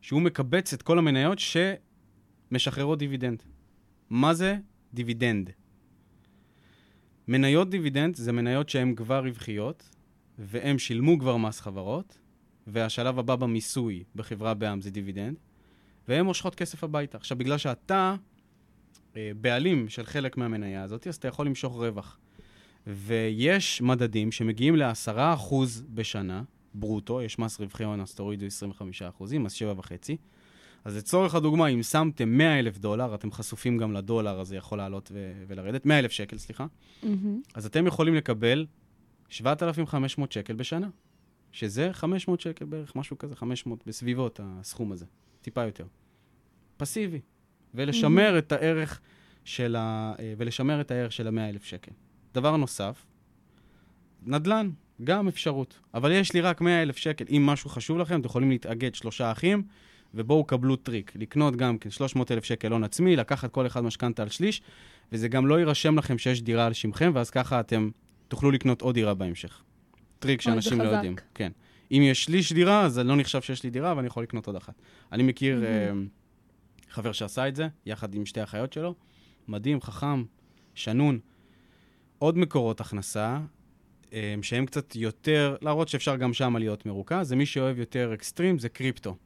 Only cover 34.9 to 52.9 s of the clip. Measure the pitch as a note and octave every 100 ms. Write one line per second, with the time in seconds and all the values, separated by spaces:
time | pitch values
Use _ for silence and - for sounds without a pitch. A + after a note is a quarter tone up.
34.9 | G2 - G2+ F#2+ F#2 F#2+ F#2+ F#2+ B2+ C3+
35.9 | D3+ B2 - G2+ A2 - - C#3 _ _
36.9 | - G#3+ G3+ G3+ G#3 C#4+ - G#2+ D#3 F3
37.9 | E3 D#3+ D#3+ D3 A2+ A#2 C3+ D#3 _ _
38.9 | _ _ _ _ - A#2 D3+ E3+ D#3+ D#3
39.9 | C#3+ C3+ - C#3 G#2+ G2+ A2 B2+ E3 G3
40.9 | - _ _ _ _ _ - G#2+ G2+ E3+
41.9 | F#3 D#3+ F#3+ F3+ F3 E3+ D#3+ C#3+ D#3 D3
42.9 | - C#3+ C3+ D3 C3+ A#2+ B2 - A2+ -
43.9 | G#2+ A#2+ B2 B2 - G2+ F#2 G2+ - A2
44.9 | F#2 F2 _ _ _ - B2+ A#2 G2+ G2
45.9 | _ _ _ _ _ _ _ _ _ C#3+
46.9 | A3 G#3 D#3+ - _ _ _ _ A#2 C#3
47.9 | F3+ D#3 E3+ G#3 F3 D#3 C#3+ D#3 D#3+ D3+
48.9 | - _ _ _ _ - - B2 A#2 A2+
49.9 | A2 A2 G#2+ A2 G#2+ A#2+ - C3+ D3 C#3+
50.9 | B2 B2 - A2+ A2 G#2+ G2+ - F2+ -
51.9 | - _ _ _ C3 C#3 D#3 C3+ - G2